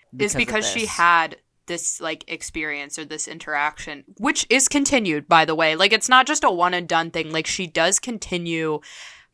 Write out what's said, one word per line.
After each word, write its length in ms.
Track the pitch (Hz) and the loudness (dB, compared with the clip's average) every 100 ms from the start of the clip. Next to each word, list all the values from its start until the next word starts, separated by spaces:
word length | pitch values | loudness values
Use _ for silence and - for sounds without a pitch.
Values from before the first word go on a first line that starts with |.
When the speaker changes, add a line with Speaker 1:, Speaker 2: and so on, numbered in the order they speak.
| _ 127 | _ -4
Speaker 1:
Because 140 | 208 | -4
Speaker 2:
is 40 | 247 | -2
Speaker 1:
of 20 | |
Speaker 2:
because 320 | 240 214 214 | -2 -2 -2
she 100 | 202 | -4
Speaker 1:
this. 80 | 214 | -4
Speaker 2:
had 460 | - 170 170 160 - _ _ - | 2 4 4 2 -6 _ _ -10
this, 340 | 170 - - | -6 -6 -6
like, 220 | 160 160 - | -8 -8 -10
experience 720 | 165 - 160 156 143 143 - | -12 -10 -8 -6 -6 -10 -12
or 40 | |
this 220 | 151 156 - | -10 -10 -10
interaction, 800 | 160 156 147 147 - - 147 - - | -12 -4 -2 -2 -4 -12 -14 -16 -4
which 280 | 247 311 - | -2 -2 2
is 200 | 262 - | 2 4
continued, 580 | 285 277 269 196 151 - | 2 2 2 2 -2 4
by 180 | 165 | 4
the 120 | 156 156 | 4 2
way. 180 | 160 | 2
Like, 180 | 160 196 | 4 4
it's 160 | 220 233 | 4 6
not 200 | 254 254 | 4 6
just 160 | 302 | 2
a 60 | 247 | 2
one 200 | 175 175 | 2 2
and 140 | 180 170 | 0 0
done 220 | 170 165 | -2 0
thing. 220 | 165 156 | -4 -4
Like, 160 | 160 160 | -4 -4
she 180 | - 175 | -6 -4
does 320 | 165 165 196 | 0 2 0
continue, 800 | - 220 - 175 170 165 160 151 - - - - _ | -4 -10 -6 -6 -4 -4 -2 -4 -8 -20 -20 -20 _